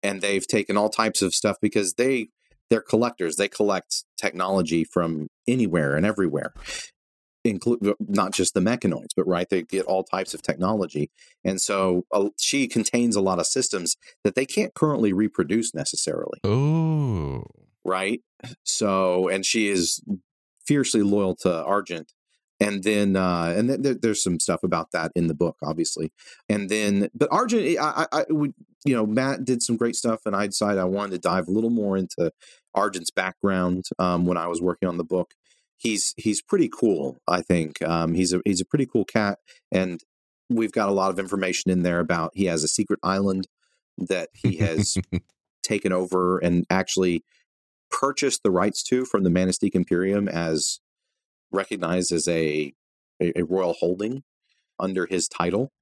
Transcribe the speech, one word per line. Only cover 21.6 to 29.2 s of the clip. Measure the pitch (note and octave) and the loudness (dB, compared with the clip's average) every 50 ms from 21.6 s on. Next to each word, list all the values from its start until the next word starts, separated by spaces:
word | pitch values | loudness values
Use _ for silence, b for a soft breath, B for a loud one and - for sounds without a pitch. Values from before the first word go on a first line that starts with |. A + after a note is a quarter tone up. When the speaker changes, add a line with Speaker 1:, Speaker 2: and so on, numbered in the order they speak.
| D2+ | 0
Speaker 1:
Argent. | C#2+ G2 G2+ F#2+ - F2+ E2 D#2 _ _ _ _ _ _ _ _ _ _ _ | 0 0 0 0 -2 -8 -10 -10 _ _ _ _ _ _ _ _ _ _ _
And | G2+ G#2 G2+ G2 F#2 | 0 0 0 0 0
then, | G#2 G#2+ G#2 G2+ G2+ F#2+ | 2 2 4 4 4 4
uh, | F#2+ F#2 F2+ F2 E2+ E2+ E2+ E2+ | 2 2 2 2 0 0 0 0
and | G2 A2+ B2 | 0 0 0
th-, | C3+ - C3+ | 0 0 0
th-, | C#3 B2+ G#2 | 0 0 2
there's | C3 A2+ G#2 - | 0 0 0 0
some | - F#2+ F2 D#2+ | 0 0 0 -2
stuff | - - F2 D#2+ - | 0 -2 -2 0 0
about | F2+ E2 E2 E2 _ | 0 0 0 -2 _
that | - F2 D#2+ E2 - | -2 -2 -2 0 0
in | F2+ F2 E2 | 0 0 0
the | D#2 | 2
book, | D2 F2 E2 D#2+ _ - | 0 0 -2 -2 _ -6
obviously. | D2 D#2 D#2+ E2 - - - E2 D#2 _ B B B B B B _ | -6 -2 -2 -2 -4 -2 -6 -6 -8 _ B B B B B B _
And | G#2+ G#2 G2+ F#2 | -2 -2 0 0
then, | G#2 G#2+ G#2+ G#2 G2+ G2 G2+ - _ | 0 2 2 2 2 2 2 0 _
but | A#2+ D3 C#3+ | 0 0 2
Argent, | - F#3+ B3 A#3 A3+ A3+ F#3+ C#3+ E3+ - | 2 0 2 2 0 0 2 2 0 0
I, | C#3 D3+ - - D#3+ - | 0 -2 0 -2 -4 -2
I, | - D#3 | 0 -2
I | - - | 0 0
would, | D#3+ D3+ D3 C#3 - _ - _ _ _ - | 0 0 0 0 -2 _ -20 _ _ _ 0
you | C#3+ C3 | 0 2
know, | A#2 A2 | 2 2
Matt | G#2+ G#2+ B2 | 0 0 0